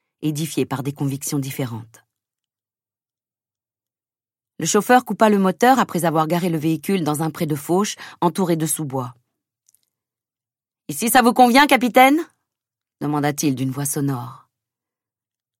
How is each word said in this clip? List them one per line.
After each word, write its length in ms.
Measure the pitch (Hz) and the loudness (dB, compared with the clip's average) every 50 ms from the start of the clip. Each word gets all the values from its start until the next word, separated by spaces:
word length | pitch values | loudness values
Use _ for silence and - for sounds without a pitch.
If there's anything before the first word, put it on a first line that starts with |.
| _ _ _ - | _ _ _ -8
édifiée 440 | - 151 151 143 165 147 - - 131 | -6 -6 -4 -4 -6 -6 -4 -4 -4
par 180 | - - 135 131 | -4 -4 -8 -6
des 100 | 139 143 | -8 -6
convictions 460 | - 147 139 135 143 - - - 143 | -4 -4 -4 -4 -6 -8 -6 -6 -4
différentes. 640 | 135 135 135 - 139 120 120 110 113 - _ - _ _ _ _ _ _ _ _ _ _ _ _ _ _ _ _ _ _ _ _ _ _ _ _ _ _ _ _ _ _ _ _ _ _ _ _ _ _ _ _ _ _ _ _ _ _ _ _ _ _ _ - | -6 -6 -6 -8 -8 -8 -8 -12 -14 -16 _ -20 _ _ _ _ _ _ _ _ _ _ _ _ _ _ _ _ _ _ _ _ _ _ _ _ _ _ _ _ _ _ _ _ _ _ _ _ _ _ _ _ _ _ _ _ _ _ _ _ _ _ _ -8
Le 80 | 151 | -4
chauffeur 380 | 165 - 208 196 - 247 - 247 | 0 0 0 2 4 4 4 4
coupa 260 | - 214 - 226 220 | 2 -2 2 2 2
le 80 | 208 196 | 4 4
moteur 420 | 190 185 180 - - 247 269 247 | 2 0 0 2 2 2 4 2
après 260 | 202 - - 180 160 | 2 -2 -2 -2 -2
avoir 220 | 170 151 160 156 156 | 0 0 0 0 0
garé 220 | 175 175 170 180 | -2 -2 -2 -2
le 80 | 165 160 | -2 -2
véhicule 460 | 143 160 160 156 - - 196 190 160 | -2 -2 -2 -2 -2 -2 -2 -2 0
dans 180 | 147 151 139 | -2 -2 -2
un 80 | 160 160 | -4 -4
pré 160 | 147 - 175 | -4 -4 -4
de 100 | 151 156 | -4 -4
fauche 420 | 139 - - 170 185 208 208 - - - - - - | -6 -4 0 0 0 0 0 -4 -12 -14 -16 -8 -2
entouré 340 | - 175 170 - 190 165 175 | -2 -2 0 0 0 0 0
de 100 | 160 156 | 0 -2
sous-bois. « 480 | 156 160 - 156 139 127 131 123 123 - _ _ _ _ _ _ _ _ _ _ _ _ _ _ _ _ _ _ _ _ _ _ _ _ _ _ _ _ _ _ _ _ _ _ - | -4 -4 -6 -6 -6 -6 -6 -8 -8 -12 _ _ _ _ _ _ _ _ _ _ _ _ _ _ _ _ _ _ _ _ _ _ _ _ _ _ _ _ _ _ _ _ _ _ -12
Ici, 220 | 147 - - 233 | -8 -6 -2 2
ça 120 | - 262 | 2 4
vous 120 | 240 240 233 | 4 4 6
convient, 340 | - 254 240 233 269 285 277 | 6 6 6 8 6 6 6
capitaine ? » 500 | 285 247 226 247 196 254 254 269 285 320 320 - _ _ _ _ _ _ _ _ _ _ _ _ _ - | 4 2 2 2 4 6 6 6 6 2 -2 -6 _ _ _ _ _ _ _ _ _ _ _ _ _ -10
demanda-t-il 520 | - 147 147 147 139 147 143 147 165 151 131 | -6 -4 -4 -2 -2 -2 -2 0 -2 -2 0
d'une 180 | 123 135 131 | -2 -4 -4
voix 140 | 127 139 143 | -4 -6 -6
sonore. « 640 | 139 - 156 139 139 135 123 120 120 123 - _ _ _ _ _ _ _ _ _ _ _ _ _ _ _ _ _ _ _ _ _ _ _ | -6 -4 -4 -4 -4 -4 -6 -8 -12 -16 -20 _ _ _ _ _ _ _ _ _ _ _ _ _ _ _ _ _ _ _ _ _ _ _